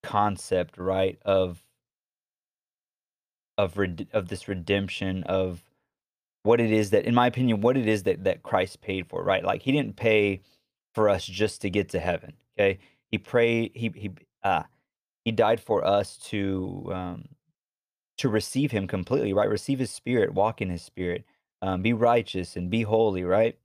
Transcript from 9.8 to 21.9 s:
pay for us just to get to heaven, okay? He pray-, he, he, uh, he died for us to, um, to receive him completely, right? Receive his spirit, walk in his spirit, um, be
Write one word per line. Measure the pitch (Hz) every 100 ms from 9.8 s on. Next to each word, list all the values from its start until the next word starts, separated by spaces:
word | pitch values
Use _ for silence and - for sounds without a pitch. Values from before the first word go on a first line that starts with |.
| 135 98
pay | 117 107 101 95 _ _ _ _ _
for | - 107
us | 95 -
just | 92 104 -
to | 101
get | 98 87
to | 90
heaven, | 85 85 - - _
okay? | - 98 95 _ _ _
He | 110
pray-, | - 123 117 117 113
he, | - 113
he, | 92 98 87 _ _
uh, | 98 85 - _ _ _ _ _
he | -
died | 110 107 117
for | - 107
us | - 101 101 - -
to, | 107 98 95 92 92 92
um, | 92 90 85 - - _ _ _ _ _ _ _ -
to | 135
receive | 107 - 127 143
him | 110 95
completely, | 98 87 131 110
right? | 98 107
Receive | 104 - 135
his | 123
spirit, | - - 123 101
walk | - 107 110
in | 92
his | 87
spirit, | - - 90 90 - _ _ _
um, | 95 92
be | 101